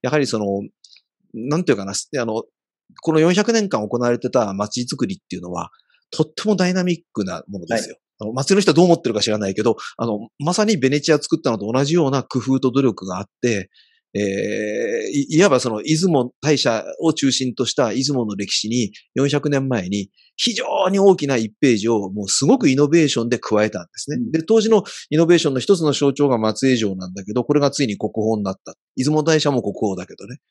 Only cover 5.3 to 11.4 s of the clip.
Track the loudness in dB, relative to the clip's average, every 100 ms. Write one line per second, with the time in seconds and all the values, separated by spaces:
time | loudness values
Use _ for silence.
5.3 | -12 -8 -8 -10 _ _ _ _ -4 -4
6.3 | -2 -2 0 0 0 -2 -4 _ -8 -6
7.3 | -8 -12 -14 -6 -6 -6 -16 _ _ -8
8.3 | -4 0 2 4 6 6 4 2 -2 0
9.3 | -2 -2 0 0 0 -6 -6 -4 -4 -8
10.3 | _ -2 0 0 2 2 0 2 0 2
11.3 | -2